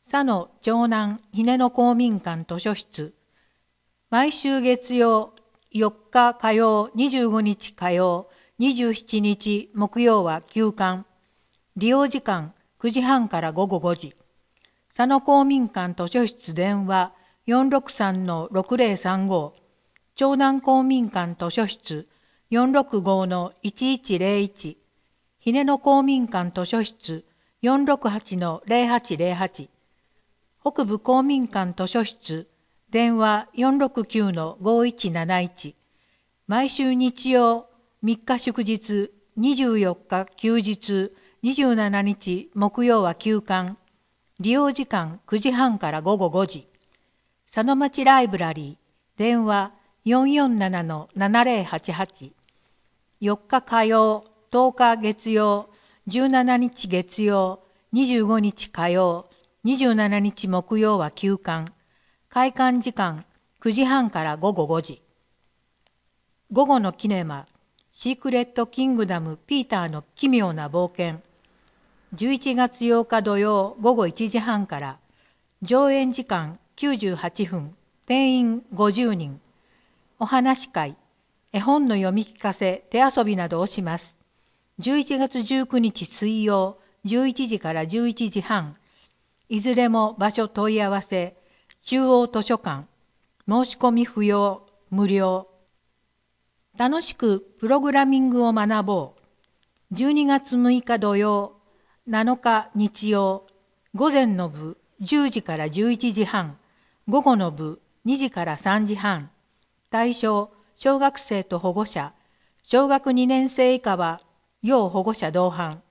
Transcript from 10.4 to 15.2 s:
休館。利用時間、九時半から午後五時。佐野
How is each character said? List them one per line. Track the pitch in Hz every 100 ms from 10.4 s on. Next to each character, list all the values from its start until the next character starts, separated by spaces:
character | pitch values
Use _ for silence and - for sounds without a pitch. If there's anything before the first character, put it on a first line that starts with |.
休 | - - 220
館。 | 208 190 185 - _ _ _ _ _ _ -
利 | 214
用 | 269 277
時 | 277
間、 | - 185 156 _ _ _
九 | 233
時 | 233
半 | 254 262 220
か | 175
ら | 165
午 | 156 196
後 | 185
五 | 170
時。 | 170 147 _ _ _ _ _ _ _ _
佐 | - 247
野 | 277